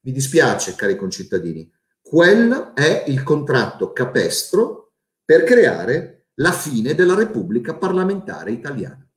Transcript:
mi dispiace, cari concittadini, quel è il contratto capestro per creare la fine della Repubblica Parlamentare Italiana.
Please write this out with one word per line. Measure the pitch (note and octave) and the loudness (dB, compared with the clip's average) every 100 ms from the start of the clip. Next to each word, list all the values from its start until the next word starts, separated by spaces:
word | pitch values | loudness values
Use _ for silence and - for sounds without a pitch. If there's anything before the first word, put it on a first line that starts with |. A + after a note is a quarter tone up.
mi | C3 | -8
dispiace, | B2+ C3 - B2+ G2+ - | -6 0 2 2 0 -6
cari | F#2 G#2 F#2+ | -4 -4 -2
concittadini, | F#2+ - F#2 F#2 E2+ D#2+ D#2+ _ _ _ | -4 -8 -6 -6 -6 -10 -14 _ _ _
quel | _ D#3 F3 G#3+ A#3 C4 - | _ 4 6 6 4 0 -4
è | - D3+ - - | 0 0 0 -2
il | C3 | -4
contratto | - D3+ C#3 C3+ G#2 - F#2+ | 0 -2 0 -2 -2 -4 -6
capestro | - B2 A#2+ E2+ - - F3+ A#3 - _ _ _ _ | -4 -2 0 -2 -4 -2 0 -2 -4 _ _ _ _
per | - - | 4 4
creare | - B3 D#3+ E2 F#2+ D3 - _ _ - | 6 6 6 2 -4 -4 -4 _ _ -2
la | D#3+ | 0
fine | E3 D#3 A#2+ A#2 | 0 -4 -4 -2
della | E3+ F3+ | 2 2
Repubblica | F#3 A3 - F#2 A2+ A#2+ | 2 0 -4 -4 -4 -4
Parlamentare | - F#3+ F#3 F#3 G3 - D#2 E2+ | -6 -2 0 0 -4 -8 -12 -8
Italiana. | A2+ C#3+ C#3 - - _ | -8 -8 -10 -10 -14 _